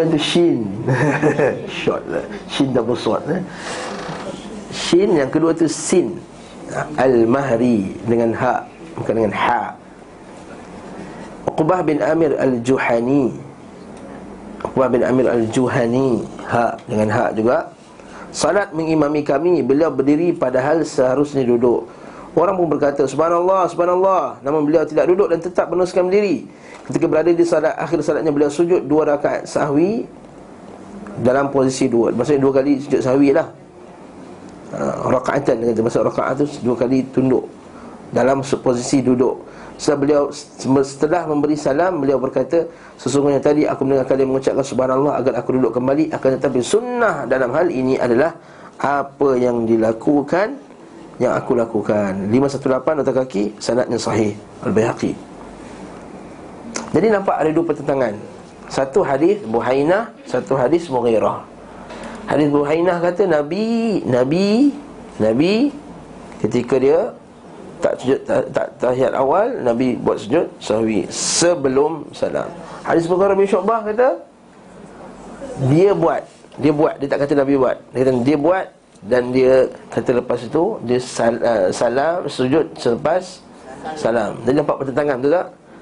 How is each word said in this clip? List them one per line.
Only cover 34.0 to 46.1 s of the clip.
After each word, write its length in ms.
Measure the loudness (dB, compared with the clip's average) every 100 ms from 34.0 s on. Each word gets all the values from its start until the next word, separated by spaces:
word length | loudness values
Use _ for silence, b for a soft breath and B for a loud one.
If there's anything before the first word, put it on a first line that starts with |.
| -20 -20 -20 -18 -20 -18 -12
Ha, 320 | -6 -4 -4 0
rakaatan 540 | 0 0 0 0 0
dia 40 | 0
kata, 100 | 0 2
maksud 160 | 2
rakaat 320 | 0 0 0 0
tu 40 | -2 -2 -2
dua 80 |
kali 320 | 0 2 0 0
tunduk 320 | -2 2 2 -2 -12 B B B B -4
dalam 320 | 0 2 2
se-, 160 | -2 -2
posisi 420 | 0 0 0 0
duduk. 400 | 2 2 2 -2 -10 B B B
Setelah 200 | -2 2
beliau, 200 | 2 2 0 -4 -16 -6 0 2
setelah 380 | 2 -2 0 0
memberi 320 | 0 0 0 0
salam, 460 | 0 0 0 0
beliau 160 | 0 0
berkata, 480 | 0 -2 0 0 -2 B B B
'Sesungguhnya 420 | -2 2 2 2
tadi 240 | 4 2
aku 220 | 2 0 2
mendengar 180 | 2 2
kalian 180 | 2 2
mengucapkan 320 | 0 0 0 0
subhanallah 560 | 0 0 2 0 0
agar 140 | 0 -2
aku 160 | 0 0
duduk 160 | 2
kembali. 400 | 0 0 0 0